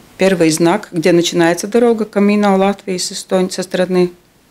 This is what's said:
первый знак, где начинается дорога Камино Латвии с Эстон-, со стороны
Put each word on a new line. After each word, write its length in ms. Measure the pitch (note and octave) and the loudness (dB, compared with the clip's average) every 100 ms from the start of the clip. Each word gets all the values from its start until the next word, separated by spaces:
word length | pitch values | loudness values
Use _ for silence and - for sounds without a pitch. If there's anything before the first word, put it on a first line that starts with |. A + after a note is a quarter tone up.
| - - | -20 -2
первый 320 | F#3+ F3+ D#3+ | 0 2 2
знак, 400 | D#3 E3 G#3 - | 2 0 0 -4
где 200 | F3 F3+ | -2 2
начинается 560 | E3+ E3+ F3 E3+ F3 G3+ | 2 2 0 0 0 -2
дорога 380 | A#3 A#3+ A3 G#3+ | 0 2 0 -2
Камино 520 | G3+ G3+ G#3 G#3 F#3+ | 0 0 2 2 2
Латвии 400 | G3 G3 - F3+ | 2 -2 -6 -8
с 140 | - | -8
Эстон-, 400 | G3 - F#3+ F#3 | -10 -4 -2 -2
со 100 | - | -4
стороны 500 | F3+ F3+ F3+ F3+ F3+ - _ _ _ | -6 -4 0 0 0 -2 _ _ _